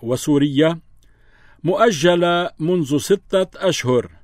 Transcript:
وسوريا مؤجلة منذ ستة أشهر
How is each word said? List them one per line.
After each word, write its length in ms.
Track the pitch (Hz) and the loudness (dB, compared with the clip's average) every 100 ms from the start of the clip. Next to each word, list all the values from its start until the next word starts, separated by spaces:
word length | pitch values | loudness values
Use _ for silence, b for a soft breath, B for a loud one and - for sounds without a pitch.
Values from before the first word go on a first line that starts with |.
وسوريا 760 | 117 127 - 143 143 139 160 165 - - b b b b b b | -6 -4 0 2 2 2 0 0 -10 -20 b b b b b b
مؤجلة 840 | 156 - 233 156 175 175 175 175 175 - | -2 2 2 2 2 2 2 0 -4 -6
منذ 400 | 160 180 135 147 | -2 -2 -2 -2
ستة 680 | - 196 - 190 185 - 190 | 0 -2 -2 -4 -4 -4 -4
أشهر 420 | 147 120 123 92 - | -2 -2 -2 -2 -12